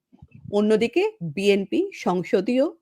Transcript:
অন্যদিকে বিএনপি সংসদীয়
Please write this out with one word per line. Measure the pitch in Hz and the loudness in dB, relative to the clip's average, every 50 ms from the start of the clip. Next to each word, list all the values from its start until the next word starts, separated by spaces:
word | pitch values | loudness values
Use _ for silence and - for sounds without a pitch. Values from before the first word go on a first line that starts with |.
| _ _ _ - - - - - - - | _ _ _ -20 -20 -20 -20 -20 -10 -4
অন্যদিকে | - 208 208 214 214 208 226 233 - 339 403 440 427 - | 0 0 2 4 2 2 2 0 0 0 0 0 -2 -6
বিএনপি | 170 160 143 196 196 202 202 196 196 - - - 381 403 - | -10 -8 -6 0 2 2 2 2 0 -2 -2 -2 -2 -4 -6
সংসদীয় | - - 214 180 185 165 - - 196 190 254 247 262 277 349 - _ | -6 -4 -2 -2 -2 -2 0 0 0 0 2 0 0 0 0 -2 _